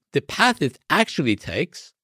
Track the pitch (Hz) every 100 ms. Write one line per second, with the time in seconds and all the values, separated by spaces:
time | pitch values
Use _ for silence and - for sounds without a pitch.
0 | _ - - - 247 240 139 - - 175
1 | 226 - 127 104 - 90 175 - - _